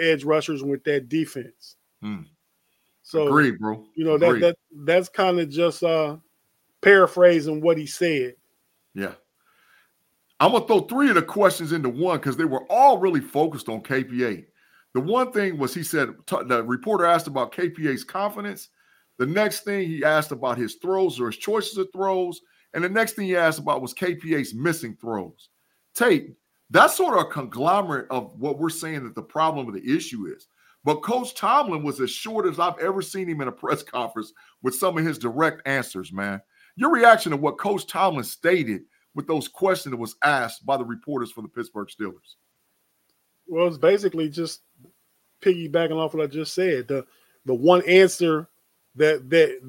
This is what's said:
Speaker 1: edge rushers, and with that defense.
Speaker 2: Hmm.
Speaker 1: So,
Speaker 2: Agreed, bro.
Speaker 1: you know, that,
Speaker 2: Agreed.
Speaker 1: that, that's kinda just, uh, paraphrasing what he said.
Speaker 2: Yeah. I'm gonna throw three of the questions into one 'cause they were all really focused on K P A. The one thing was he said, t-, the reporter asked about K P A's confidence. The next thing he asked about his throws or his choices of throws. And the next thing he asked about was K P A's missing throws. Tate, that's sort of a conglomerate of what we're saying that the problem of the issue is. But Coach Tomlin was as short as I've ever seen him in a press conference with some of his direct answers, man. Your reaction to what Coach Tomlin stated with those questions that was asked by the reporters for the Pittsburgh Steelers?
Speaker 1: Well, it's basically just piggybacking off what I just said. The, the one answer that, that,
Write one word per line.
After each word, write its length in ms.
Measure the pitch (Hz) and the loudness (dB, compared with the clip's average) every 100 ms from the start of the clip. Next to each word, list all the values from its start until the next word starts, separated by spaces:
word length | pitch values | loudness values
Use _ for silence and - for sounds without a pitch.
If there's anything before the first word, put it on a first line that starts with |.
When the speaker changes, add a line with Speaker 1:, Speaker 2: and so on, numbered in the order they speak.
Speaker 1:
edge 240 | 165 151 | 0 0
rushers, 380 | 143 156 151 147 | 2 0 0 -6
and 80 | 139 | -4
with 120 | 139 | -4
that 240 | 151 143 123 | -2 -2 -2
defense. 680 | 156 156 139 117 _ - _ _ _ | -4 -4 -8 -14 _ -20 _ _ _
Speaker 2:
Hmm. 200 | 104 101 78 _ _ _ _ _ _ _ | -12 -12 -14 _ _ _ _ _ _ _
Speaker 1:
So, 260 | - 160 147 | -6 -2 2
Speaker 2:
Agreed, 320 | 147 139 95 | 4 4 0
bro. 260 | 107 107 - | -4 -6 -10
Speaker 1:
you 100 | 160 | -4
know, 140 | 160 151 | 0 4
that, 80 | 170 | 4
Speaker 2:
Agreed. 160 | 127 | 4
Speaker 1:
that, 140 | 170 170 _ 151 | 2 0 _ -10
that's 240 | 143 180 180 | 0 0 0
kinda 380 | - 190 175 156 | 0 2 2 -2
just, 380 | 147 175 - | 0 0 0
uh, 320 | 170 160 151 160 _ _ _ _ _ - | 0 0 0 -6 _ _ _ _ _ 2
paraphrasing 760 | 196 196 180 180 180 165 147 151 | 6 8 8 8 8 8 0 0
what 180 | 165 160 | 2 2
he 80 | 151 | -2
said. 480 | - 170 147 127 - _ _ _ _ _ | -2 0 0 -4 -8 _ _ _ _ _
Speaker 2:
Yeah. 220 | 98 98 - _ _ _ _ _ _ _ _ _ _ _ - | -8 -8 -10 _ _ _ _ _ _ _ _ _ _ _ 2
I'm 100 | 160 | 4
gonna 160 | 233 - | 4 2
throw 140 | 208 | 2
three 280 | - 247 285 | 2 2 4
of 60 | |
the 80 | 180 | 4
questions 500 | 165 202 190 170 160 | 0 4 4 4 -4
into 160 | 165 131 | -2 -2
one 300 | 120 180 156 | -2 -2 -2
'cause 180 | 139 123 | -2 -2
they 80 | |
were 200 | 160 131 | -2 -2
all 340 | - 220 277 226 | -2 4 6 6
really 220 | 185 156 | 2 0
focused 480 | - 139 160 139 - | -2 -2 -2 -2 -8
on 140 | 110 | -10
K 200 | - 131 | -4 -4
P 220 | 127 123 | -4 -4
A. 200 | 120 90 - _ _ _ _ | -4 -4 -12 _ _ _ _
The 80 | 127 | -4
one 300 | 151 240 254 | 0 0 0
thing 280 | 214 196 160 | 0 -2 -2
was 140 | 127 | -4
he 80 | 180 | -4
said, 320 | 151 160 120 - - | -4 -2 -2 -6 -6
t-, 160 | 185 123 | -6 0
the 180 | 120 | -2
reporter 400 | 113 123 214 202 | 0 -4 -2 0
asked 220 | 170 170 156 | 4 2 2
about 260 | 139 120 | -4 -4
K 180 | - 180 | -4 -6
P 180 | 160 151 | -2 -4
A's 140 | 123 | -4
confidence. 640 | - 190 208 208 202 - - _ _ _ _ - | -6 -6 -6 -6 -12 -12 -18 _ _ _ _ -4
The 80 | 131 | -2
next 340 | 185 214 208 | 0 0 -2
thing 260 | 208 202 175 | -6 -4 -4
he 180 | 160 | 0
asked 280 | 147 156 151 | 2 2 0
about 260 | 127 127 120 | -4 -4 -2
his 160 | 113 | -4
throws 460 | - 175 190 185 123 | -6 -2 0 0 0
or 60 | 117 | -6
his 120 | - | -6
choices 400 | - 220 - 202 | -4 -2 -2 -6
of 100 | 190 | -6
throws. 500 | 180 190 185 180 170 _ _ _ | -4 -2 -2 -4 -8 _ _ _
And 80 | 165 | -6
the 60 | 180 | -2
next 240 | 208 226 | 0 -2
thing 140 | 226 190 | -2 -2
he 100 | 180 | 2
asked 220 | 165 156 | 2 0
about 220 | 151 135 | -4 -4
was 140 | 123 | -6
K 200 | - 185 | -6 -6
P 200 | 175 160 | -6 -4
A's 180 | 151 120 | -4 -4
missing 440 | 110 160 160 117 101 | -4 -4 -4 -8 -12
throws. 480 | 117 107 87 - _ _ _ _ _ | -6 -6 -6 -14 _ _ _ _ _
Tate, 400 | - 240 156 - - _ _ _ | 0 2 2 0 -20 _ _ _
that's 260 | 180 269 - | 6 6 6
sort 180 | 359 | 0
of 60 | 220 | 2
a 100 | 156 | 0
conglomerate 800 | 151 123 110 156 202 180 139 - | -6 -10 -4 0 0 0 -6 -4
of 280 | 127 101 107 | -6 -8 -8
what 200 | 143 139 | -6 -4
we're 100 | 165 | -4
saying 360 | 156 160 151 | -6 -8 -8
that 100 | 120 | -10
the 80 | 113 | -12
problem 460 | - 151 156 147 120 | -10 0 0 0 -8
of 60 | |
the 220 | 98 123 160 | -10 -4 -4
issue 300 | - 120 87 | -4 -10 -10
is. 220 | - _ _ _ _ | -12 _ _ _ _
But 180 | 143 151 | -4 -2
Coach 320 | - 254 247 | -2 -4 -4
Tomlin 480 | - 208 277 262 156 | -4 2 2 2 -4
was 180 | 147 135 | -6 -4
as 100 | 127 | -6
short 360 | - 220 220 185 | -6 -8 -2 -2
as 140 | 156 | 0
I've 180 | 170 170 | -2 -2
ever 240 | 170 196 | -4 -4
seen 260 | - 196 175 | -6 -8 -6
him 120 | 156 | -6
in 80 | 127 | -6
a 40 | |
press 300 | - 127 156 | -6 -4 -4
conference 500 | - 127 113 113 104 _ _ _ | -4 -6 -6 -8 -12 _ _ _
with 120 | 127 | -6
some 220 | - 190 165 | -2 -2 0
of 80 | |
his 140 | 165 127 | -2 -2
direct 480 | 117 127 160 156 135 | -4 0 0 -2 -4
answers, 460 | 135 120 95 85 | -4 -4 -10 -10
man. 280 | 95 101 98 _ _ _ - | -6 -6 -6 _ _ _ -2
Your 160 | 269 | 0
reaction 380 | 254 233 220 170 | 6 8 6 4
to 60 | 143 | -2
what 220 | 147 - | -2 -2
Coach 280 | 202 202 - | -4 -4 -4
Tomlin 360 | 180 190 147 | 0 0 0
stated 580 | 113 - 160 180 120 98 - _ _ | -6 -2 0 2 0 -4 -8 _ _
with 120 | 147 143 | -10 -4
those 220 | 156 - | -4 -4
questions 420 | - 190 185 143 | -2 0 0 -4
that 60 | 120 | -8
was 200 | 113 - | -10 -2
asked 420 | 143 139 117 - | 0 0 -2 -8
by 120 | - 135 | -4 -4
the 80 | |
reporters 480 | 117 113 - 139 113 | -4 -10 -8 -8 -8
for 100 | - | -12
the 60 | 107 | -16
Pittsburgh 400 | 123 110 107 98 | -12 -12 -10 -14
Steelers? 480 | - 101 87 _ _ _ _ _ _ _ _ _ _ _ _ - | -10 -10 -12 _ _ _ _ _ _ _ _ _ _ _ _ -8
Speaker 1:
Well, 180 | 165 175 | 0 0
it's 120 | 147 | 4
basically 500 | 160 202 196 160 156 | 2 4 0 -2 -6
just 320 | 160 165 - _ _ - _ _ _ _ _ | -6 -10 -10 _ _ -20 _ _ _ _ _
piggybacking 560 | 196 175 165 165 165 160 | 0 0 0 -2 0 -2
off 180 | 156 | -4
what 80 | 156 | -4
I 40 | 147 | -6
just 280 | 147 151 | -6 -8
said. 320 | - 185 135 117 | -2 0 -2 -4
The, 200 | 139 - _ _ _ 131 | -6 -8 _ _ _ -4
the 80 | |
one 280 | 123 151 180 170 | 2 6 6 8
answer 600 | 185 190 - 170 156 170 _ _ _ _ 123 | 6 6 4 0 0 -4 _ _ _ _ 2
that, 320 | 156 151 127 | 2 2 2
that, 280 | 165 151 127 | 4 4 2